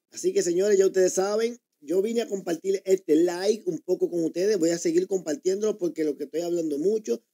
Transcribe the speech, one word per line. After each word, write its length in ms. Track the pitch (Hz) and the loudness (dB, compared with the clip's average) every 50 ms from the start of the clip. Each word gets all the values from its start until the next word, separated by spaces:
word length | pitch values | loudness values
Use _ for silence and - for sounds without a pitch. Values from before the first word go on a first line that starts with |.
| _ _ | _ _
Así 240 | - - - 185 190 | -14 -4 -4 0 0
que, 80 | 196 | 0
señores, 380 | 190 175 170 180 196 214 208 190 | 0 2 0 2 2 4 4 4
ya 80 | 190 | 4
ustedes 260 | 185 - 185 185 180 - | 4 4 4 2 4 2
saben, 460 | 190 190 202 214 220 226 233 240 - _ _ _ _ | 0 0 0 0 0 -2 -2 -4 -8 _ _ _ _
yo 220 | 147 139 170 196 | -8 -2 -2 0
vine 200 | 196 226 226 233 | 0 0 -2 -2
a 60 | 220 | -2
compartir 540 | - 202 196 175 185 170 156 - 190 196 190 - | -2 -6 -6 -4 -4 -6 -2 -2 -2 -2 -2 0
este 320 | 190 190 - - - 147 | 0 0 0 2 2 2
like 520 | 156 175 180 175 175 190 208 226 214 - 180 | 2 2 2 0 0 0 0 0 0 -2 -6
un 80 | 165 | -6
poco 320 | 156 - - 180 175 185 160 | -4 -4 -4 -2 0 0 -2
con 140 | 175 175 165 | -2 -2 -2
ustedes. 340 | 151 - 170 185 208 220 | -2 -2 0 0 2 2
Voy 140 | 185 160 170 | 2 2 2
a 80 | 170 170 | 0 0
seguir 260 | - 175 160 180 185 | 0 0 2 2 2
compartiéndolo 720 | 185 196 185 175 165 147 139 - 185 190 202 214 214 208 | 0 -2 -4 -2 -4 -6 -2 -2 -2 -2 0 -2 -2 -2
porque 260 | 208 180 170 - - 156 | -2 -4 -4 -2 -2 -2
lo 140 | 151 - | -2 -4
que 60 | - 147 | -6 -8
estoy 180 | 131 - 160 | -6 -6 -4
hablando 380 | 170 175 175 175 165 156 143 139 | -4 -2 -2 -2 -2 -2 -4 0
mucho, 420 | 156 196 220 220 214 233 233 - _ _ | 0 0 0 0 -2 -4 -6 -6 _ _